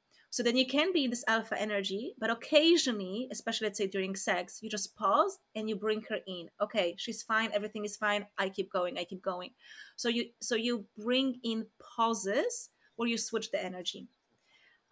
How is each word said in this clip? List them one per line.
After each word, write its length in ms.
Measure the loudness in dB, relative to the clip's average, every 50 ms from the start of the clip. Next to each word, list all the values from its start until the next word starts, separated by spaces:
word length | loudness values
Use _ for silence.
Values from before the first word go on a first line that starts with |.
| _ _ _ _ _ _
So 140 | -4 0 2
then 140 | 4 4 4
you 80 | 4 4
can 240 | 4 2 2 4
be 140 | 2 2 2
in 40 | 2
this 120 | 0 0 2 2
alpha 320 | 2 2 2 -2 -4 -4
energy, 520 | -2 -2 -2 -2 -2 -2 -4 -4 -4 -6 -6 -4
but 120 | -2 -2
occasionally, 1000 | -2 -2 -2 4 6 6 8 8 6 6 4 2 0 -2 -4 -4 -6 -6 -6 -6
especially, 360 | -8 -6 -6 -4 -4 -2 -2 -2
let's 100 | -2 -2
say, 100 | -2 -2
during 280 | 0 -2 -2 -2 -2 -2
sex, 420 | 0 0 0 -2 -2 -4 -8 -10
you 80 | -8 -6
just 260 | -4 -4 -4 -6 -4 0
pause 420 | 2 4 6 6 6 4 2 -4 _ _ _
and 140 | -4 -2 -2
you 80 | -2 0
bring 240 | 0 0 0 0 -2 -4
her 100 | -4 -4 -4 -6
in. 220 | -8 -8 -10 -12 -4 -4
Okay, 340 | -4 0 2 2 2 2 0 -2
she's 260 | -6 -6 -6 -6 -2
fine. 280 | 0 2 2 2 2 0
Everything 320 | 0 -2 -2 -4 -4 -4
is 100 | -4 -4
fine. 300 | -2 0 2 2 2 -2 -4 _ -2
I 120 | -2 0
keep 200 | 0 -2 -4 -2
going. 260 | 0 0 0 0 -2 -4
I 80 | -6
keep 160 | -6 -8 -6
going. 300 | -4 -4 -4 -4 -8 -10 -14 _ -20 -20 -20 -18 -20 -18 -12
So 140 | -4 -2 0
you, 220 | 0 0 0 -2 -6 _
so 140 | -4 -2 0
you 320 | 0 2 0 0 0 -4 -8 _ -6
bring 420 | -2 0 2 2 2 2 0 -2 -2
in 240 | -2 -2 -2 -4 -6 _ _
pauses 880 | -20 -12 -2 0 2 2 2 0 0 0 0 0 0 0 -2 -4 -6 -8 _ _ _ _ _ -2
where 100 | 0 0
you 100 | 0 0
switch 340 | 0 -2 -2 -2 -2 -2
the 120 | -4 -4 -4
energy, 440 | -4 -6 -6 -6 -6 -8 -8 -12 -16 _ _ _ _ _ _ _ _ _ _ _ _ _ _ _ _